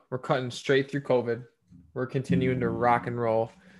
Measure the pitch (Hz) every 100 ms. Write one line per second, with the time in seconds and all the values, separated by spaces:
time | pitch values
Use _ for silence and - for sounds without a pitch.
0 | _ 127 - 143 127 - - 135 135 143
1 | 139 123 117 117 123 _ _ - - 127
2 | 127 139 127 127 127 127 120 113 120 120
3 | 123 120 117 110 113 - - -